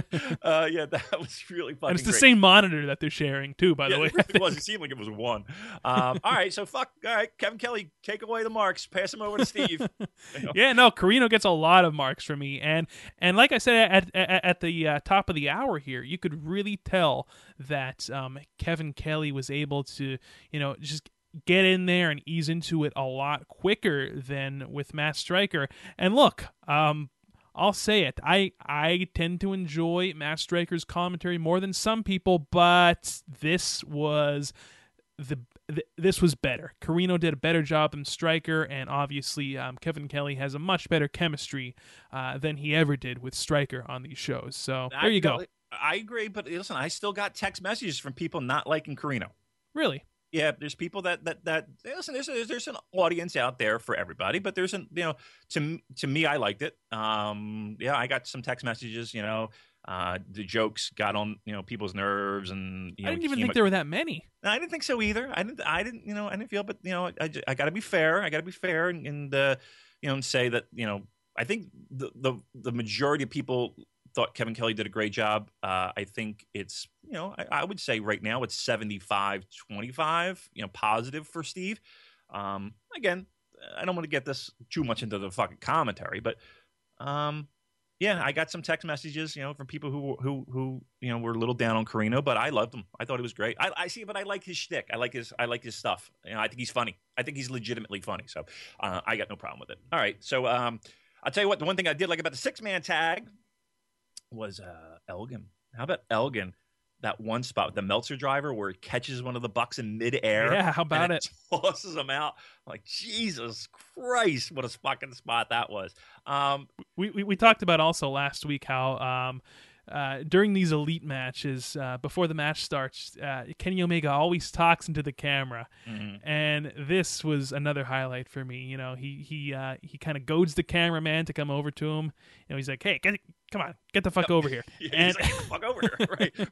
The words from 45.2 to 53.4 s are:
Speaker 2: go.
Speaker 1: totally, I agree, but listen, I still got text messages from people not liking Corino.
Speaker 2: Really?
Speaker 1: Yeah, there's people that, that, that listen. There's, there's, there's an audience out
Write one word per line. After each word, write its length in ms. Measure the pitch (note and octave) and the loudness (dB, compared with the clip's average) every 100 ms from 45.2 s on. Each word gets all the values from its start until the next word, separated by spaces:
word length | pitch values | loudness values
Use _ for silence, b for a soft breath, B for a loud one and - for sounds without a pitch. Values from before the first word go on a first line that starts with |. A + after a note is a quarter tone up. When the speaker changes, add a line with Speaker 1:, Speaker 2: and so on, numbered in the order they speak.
Speaker 2:
go. 100 | E3 | 4
Speaker 1:
totally, 180 | A#2+ F#3 _ _ | 2 -4 _ _
I 240 | - D3 F#3+ | -2 -2 -2
agree, 320 | G#3+ A#3 G#3+ | -4 -6 -6
but 180 | G3+ D3+ | -8 -8
listen, 300 | E3+ F#3+ D3+ | -8 -6 -4
I 120 | D3+ | -4
still 240 | - G#3 | -4 -4
got 220 | G3 G3+ | -4 -6
text 260 | - G3 - | -4 -6 -4
messages 360 | F#3 A3+ G#3+ C#3 | -6 -4 -4 -6
from 140 | C#3+ | -8
people 260 | B2+ E3 E3 | -8 -6 -4
not 260 | B2 C#3+ - | 0 -2 0
liking 300 | D#3 D3+ C3 | -2 -2 -8
Corino. 320 | D3 B2+ - _ _ _ _ | -4 -4 -6 _ _ _ _
Speaker 2:
Really? 300 | D4 C4+ C#3 - _ _ | 0 0 -2 -12 _ _
Speaker 1:
Yeah, 200 | D#3+ D3+ - | 0 0 0
there's 160 | D3 | -10
people 280 | - E3 G3 | -8 -8 -4
that, 220 | F3+ F3 | -4 -4
that, 200 | E3 D3+ | -6 -6
that 240 | E3 D#3+ D#3 - | -2 -2 -4 -18
listen. 280 | A3+ E4 D#4+ | -12 -10 -8
There's, 140 | C4+ C#4 | -8 -6
there's, 220 | B3 A3+ | -6 -6
there's 200 | A#3+ D4+ | -8 -8
an 80 | B3 _ | -12 _
audience 440 | F#3 E3+ E3+ F3 | 0 2 2 -2
out 220 | D3 | 0